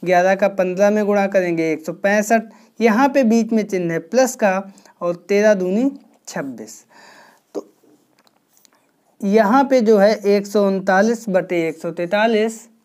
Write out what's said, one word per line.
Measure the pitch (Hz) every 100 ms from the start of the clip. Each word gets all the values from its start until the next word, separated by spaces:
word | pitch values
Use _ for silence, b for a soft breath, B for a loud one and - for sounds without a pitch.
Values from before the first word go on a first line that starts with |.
ग्यारह | 175 180 180
का | 196 202
पन्द्रह | 196 185 180 202
में | 214 202
गुणा | 202 196
करेंगे | 196 180 165 165
एक | 151 -
सौ |
पैंसठ, | 160 202 208 214 226 226 B B _
यहाँ | 226 214 277
पे | 277
बीच | 247 233 226
में | 226
चिन्ह | 208 190 170
है | 165
प्लस | 165 233 254 -
का | 208 190 196 B B _
और | 175 175 _
तेरह | 202 214
दूनी | 208 180 196 269 277 _ _ -
छब्बीस। | - 139 120 107 - _ b b b b b _
तो | - - _ _ _ _ _ _ _ _ _ _ _ _ _ _ _
यहाँ | 202 208 208 254
पे | 269 262
जो | 220 220
है | 196 214 202
एक | 202 202
सौ | 214 202
उनतालीस | 196 190 185 214 233 -
बटे | 185 165 175 165
एक | 160
सौ | 175
तैंतालीस | 170 175 208 220 220 220 226 - _